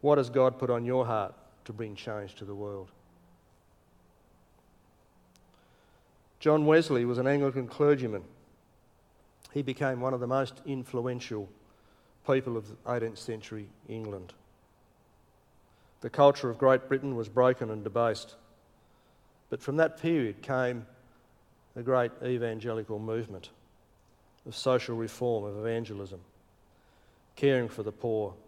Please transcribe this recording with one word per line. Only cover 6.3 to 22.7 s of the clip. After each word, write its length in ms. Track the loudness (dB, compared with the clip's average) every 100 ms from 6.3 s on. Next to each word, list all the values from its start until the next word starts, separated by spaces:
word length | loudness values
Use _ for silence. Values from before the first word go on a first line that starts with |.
| _
John 280 | 4 4 8
Wesley 380 | 6 6 2
was 140 | 2 2
an 80 | 2
Anglican 400 | 4 2 0 -6
clergyman. 560 | 2 4 4 2 -6 -10 -20 -20 _ _ _ _ _ _ _ _ _ -8
He 100 | -6
became 380 | -4 -2 0 0
one 140 | -2
of 60 | -2
the 60 | 0
most 340 | 0 -2 -6 -8
influential 840 | -8 -4 -4 -4 -6 -6 -8 -8 -16 -20 _ _ _ _ _ 0
people 300 | 0 2 -6
of 100 | -6 -12 -4
eighteenth 300 | -2 -2 -6
century 500 | -10 -10 -10 -12 -12 -18 -12
England. 460 | -10 -8 -10 -12 -20 _ _ _ _ _ _ _ _ _ _ _ _ _ _ _ _
The 100 | -8
culture 380 | 6 6 6 -4
of 100 | 2
Great 300 | 4 4 2
Britain 280 | -2 -2 -4
was 120 | -2
broken 420 | 4 4 4 -4
and 120 | -6
debased, 540 | -4 0 0 0 -8 -20 -20 _ _ _ _ _ _ _ _ _ _
but 100 | -10
from 180 | -4 0
that 220 | 0 0
period 420 | 0 0 0 -4
came 440 | -4 -2 0 -4 -10 -20 -20 _ _ _ _ _ _
a 80 | -10
great 300 | 0 2 2 -2
evangelical 760 | -4 -2 -2 -4 -4